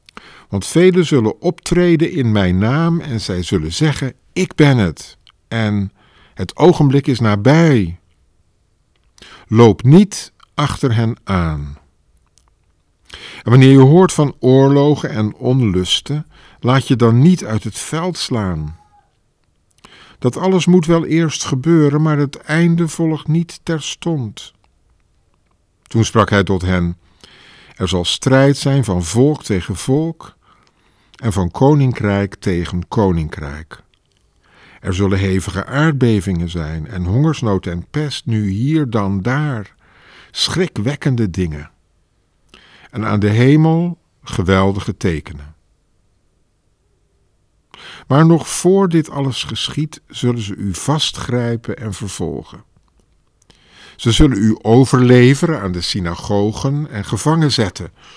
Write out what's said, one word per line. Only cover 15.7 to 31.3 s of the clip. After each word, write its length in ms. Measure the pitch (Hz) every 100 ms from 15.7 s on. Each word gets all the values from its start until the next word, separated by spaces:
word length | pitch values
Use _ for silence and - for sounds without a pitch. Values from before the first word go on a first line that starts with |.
| 90 92 101 - 147 - _ - _
laat 280 | 117 131 -
je 80 | 127
dan 220 | 117 117
niet 260 | 156 180
uit 200 | 190 110
het 140 | 110 -
veld 380 | - 156 180 170
slaan. 600 | - 120 98 80 76 82 _ _ _ _ _ _ _ _ _ _ - - - -
Dat 180 | 123 127
alles 300 | 185 190 165
moet 200 | 180 156
wel 200 | 165 147
eerst 380 | 160 160 -
gebeuren, 580 | - 135 160 165 147 147
maar 160 | 156 147
het 180 | 143 -
einde 520 | - 156 170 170 165
volgt 400 | - 165 156 -
niet 320 | 160 170 -
terstond." 920 | - 160 - - 170 156 113 - - _ _ _ _ _ _ _ _ _ _ _ _ _
Toen 220 | _ 113
sprak 260 | 107 117 98
hij 140 | 101
tot 180 | 92 92
hen: 360 | 90 92 87 87 _ _ - - - - - -
Er 120 | 92
zal 160 | 92
strijd 520 | 87 - 127 135 139 139
zijn 280 | 139 139
van 200 | 101 90
volk 380 | 82 110 139 151
tegen 340 | - 95 82 95
volk 600 | - 139 165 165 - _ _ _ _ _ _ _ _
en 180 | - 120